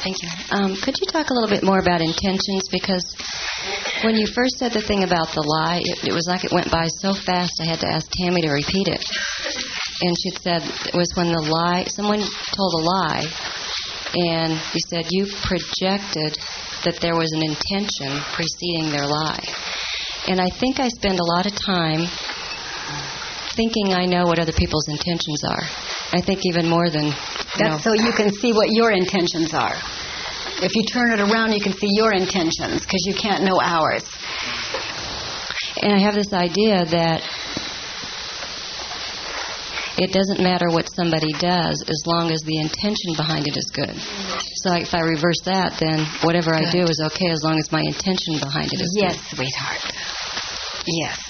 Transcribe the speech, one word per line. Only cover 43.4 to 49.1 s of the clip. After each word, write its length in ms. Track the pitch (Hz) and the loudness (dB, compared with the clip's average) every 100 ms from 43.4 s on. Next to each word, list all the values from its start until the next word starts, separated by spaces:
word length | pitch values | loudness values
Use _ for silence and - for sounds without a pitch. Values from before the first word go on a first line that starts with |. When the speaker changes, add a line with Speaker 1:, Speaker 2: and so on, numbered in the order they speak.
| 147 | 0
Speaker 1:
it 80 | 139 | -2
is 140 | 139 | -4
good. 240 | - 139 - - 202 190 - - - | -4 -4 -6 -8 -8 -6 -6 -6 -4
So 100 | 190 | 0
if 200 | 175 165 | 0 0
I 60 | 175 | 0
reverse 400 | 165 160 170 160 | 2 2 2 2
that, 320 | 180 190 175 - | 0 2 2 0
then 280 | 160 156 156 - | 0 2 0 2
whatever 320 | 160 170 160 | 4 4 4
I 80 | 160 175 | 2 4
Speaker 2:
Good. 20 | |
Speaker 1:
do 100 | 175 | 4
is 160 | 170 156 156 | 4 2 0
okay 240 | - 180 | 0 0
as 120 | 160 | 2
long 140 | 156 160 | 2 2
as 120 | 151 | 2
my 120 | 156 | 0
intention 560 | 151 147 196 185 - 151 | 0 0 0 0 0 -2
behind 340 | 143 151 151 | -2 -2 -2
it 80 | 185 | -2
is 140 | 175 202 | 0 2
Speaker 2:
Yes, 200 | 185 | 0